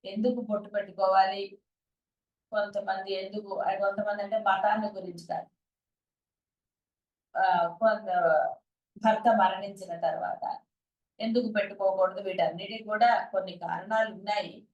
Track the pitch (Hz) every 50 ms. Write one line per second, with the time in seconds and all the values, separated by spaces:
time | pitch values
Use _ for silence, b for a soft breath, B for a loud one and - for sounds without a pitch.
0 | _ 196 196 214 220 247 247 240 214 214 208 202 202 - - 202 196 196 180 -
1 | 190 190 190 190 190 190 196 202 196 196 - - _ _ _ _ _ _ _ _
2 | _ _ _ _ _ _ _ _ _ _ - 214 202 202 202 202 202 190 190 190
3 | 190 196 196 190 190 196 202 214 208 196 190 - - - 190 196 196 196 196 202
4 | 208 208 208 208 202 202 220 220 208 202 190 196 196 208 214 220 214 202 - 190
5 | 185 180 170 170 - - - - - _ _ _ _ _ _ _ _ _ _ _
6 | _ _ _ _ _ _ _ _ _ _ _ _ _ _ _ _ _ _ _ _
7 | _ _ _ _ _ _ _ - 190 190 180 175 170 170 170 - 220 220 214 208
8 | 202 190 180 180 170 165 160 151 - - - - _ _ _ _ _ _ _ -
9 | - 220 220 220 - 240 220 208 185 185 - - 202 202 196 - 185 175 170 165
10 | 170 165 151 - - - - - - - - - _ _ _ _ _ _ _ _
11 | _ _ _ _ 220 226 226 247 247 214 214 208 196 202 202 196 196 190 190 190
12 | 185 185 185 190 196 190 185 180 170 156 165 175 196 202 220 220 220 202 208 214
13 | 233 240 233 214 - - - 190 190 185 175 - 175 170 170 175 190 208 220 220
14 | 220 220 - - 196 202 208 208 180 - - - - _